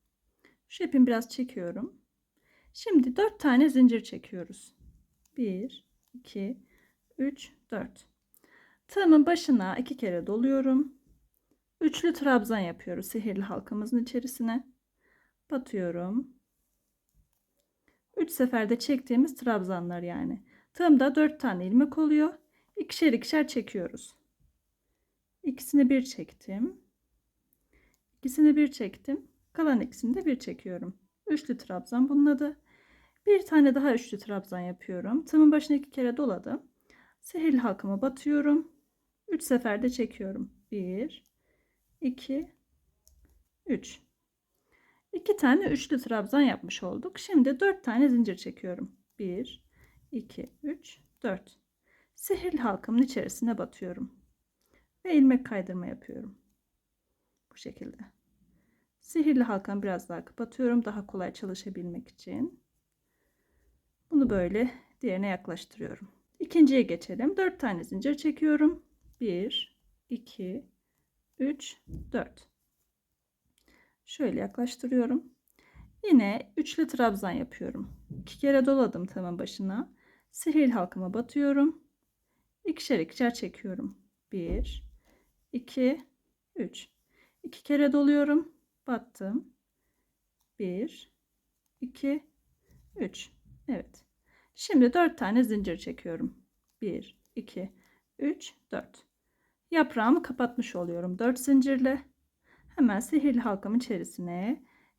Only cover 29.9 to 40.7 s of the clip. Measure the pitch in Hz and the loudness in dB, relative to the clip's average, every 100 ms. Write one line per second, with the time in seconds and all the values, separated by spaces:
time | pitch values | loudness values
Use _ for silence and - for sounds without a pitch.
29.9 | - 233 349 359 254 - - - 175 180 | -6 -4 -2 -2 -4 -6 -12 -12 -10 -12
30.9 | - _ _ - 302 - 247 - 185 - | -14 _ _ -4 -4 -4 -8 -8 -10 -4
31.9 | 240 269 285 285 277 294 302 _ _ _ | 0 2 6 4 4 -2 -6 _ _ _
32.9 | _ _ _ - 392 392 311 277 269 285 | _ _ _ 2 4 4 6 6 6 2
33.9 | 233 - 202 220 202 190 180 180 180 - | 0 -2 -10 -8 -8 -8 -8 -8 -10 -10
34.9 | 180 190 262 311 311 302 302 294 285 285 | -8 -4 -4 2 8 8 8 2 -2 -2
35.9 | - 247 247 277 180 - 277 - _ _ | -4 -4 -2 -2 -4 -6 -10 -10 _ _
36.9 | _ _ _ - 349 320 262 240 196 196 | _ _ _ -12 -2 2 2 0 -2 -4
37.9 | 196 269 262 294 294 294 294 - _ _ | -4 -4 -4 -2 0 2 2 0 _ _
38.9 | _ _ _ - 339 - 247 240 208 247 | _ _ _ -8 -8 -2 -2 0 -2 -2
39.9 | 247 247 - 196 196 - _ _ | -2 -6 -6 -10 -10 -12 _ _